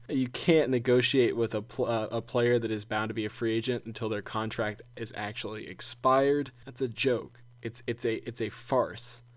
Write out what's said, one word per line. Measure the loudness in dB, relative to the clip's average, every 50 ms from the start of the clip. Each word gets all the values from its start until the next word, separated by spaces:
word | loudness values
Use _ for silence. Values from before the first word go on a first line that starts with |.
| -8 -2
you | 0 0 0 0
can't | -2 0 4 4 6 6 6 4
negotiate | 2 2 4 6 6 6 6 4 4 4 4 4 4
with | 0 -2 -2 -2
a | -4 -6
pl-, | -6 -4 -2 -2 0
uh, | 0 -2 -2 -2
a | -4 -6
player | -4 -2 0 2 4 4 4 2
that | 2 0
is | -2 -4 -4
bound | -2 -2 -2 -2 -2
to | -2
be | -4 -4
a | -4
free | -4 -2 0 0 0 0
agent | 0 -2 -2 -4 -4
until | -8 -8 -6 -4 -4
their | -4 -4
contract | -6 -4 -4 -4 -2 -2 -2 -2 -4 -4 -4 -8 -12 -16 -12
is | -10 -10 -10 -8 -8
actually | -8 -8 -8 -8 -8 -8 -8 -10 -10 -12
expired. | -10 -10 -8 -8 -6 0 2 4 6 6 6 6 4 2 0 -2 -8 -16 -16
That's | -14 -6 -4
a | -4 -4
joke. | -2 0 2 2 2 2 0 -6 -14 -20 -20 -20 -16 -12 -12
It's, | -12 -10 -8 -6 -6
it's | -4 -2 0
a, | 0 0 -2 -4 -6
it's | -6 -4
a | -4 -4
farce. | -6 -8 -4 0 2 2 2 2 -2 -8 -10 -10 -12 -12 -16 -20 -20